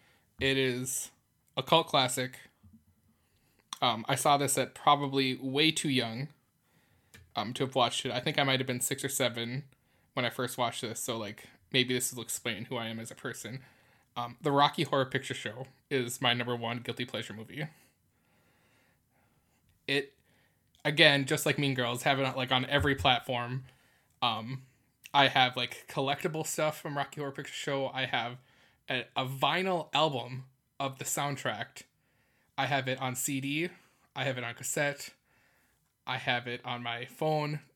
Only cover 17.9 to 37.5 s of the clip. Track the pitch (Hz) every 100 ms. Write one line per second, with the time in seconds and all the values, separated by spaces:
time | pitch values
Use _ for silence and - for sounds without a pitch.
17.9 | _ _ _ _ _ _ _ _ _ _
18.9 | _ _ _ _ _ _ _ _ _ -
19.9 | 139 - _ _ _ _ _ _ _ 151
20.9 | 156 156 143 135 151 160 143 139 127 120
21.9 | 123 151 135 131 127 127 131 131 143 147
22.9 | 135 139 123 - 120 120 131 - _ _
23.9 | _ _ - 123 110 113 131 - _ _
24.9 | _ - 143 135 139 127 123 123 - -
25.9 | - 135 143 180 156 156 - 156 151 160
26.9 | 143 135 - 139 139 139 - - 139 131
27.9 | 131 127 127 117 127 _ _ _ _ -
28.9 | 131 117 - 131 135 139 170 185 175 -
29.9 | 143 156 131 123 131 - _ _ - 139
30.9 | 131 123 - 143 139 131 104 117 - -
31.9 | _ _ _ _ _ _ - 131 139 131
32.9 | 131 131 123 - 135 139 147 170 - _
33.9 | _ _ 135 131 123 117 113 - - 147
34.9 | 139 - - _ _ _ _ _ _ _
35.9 | _ - 123 139 120 127 120 123 123 120
36.9 | 117 123 - 156 151 147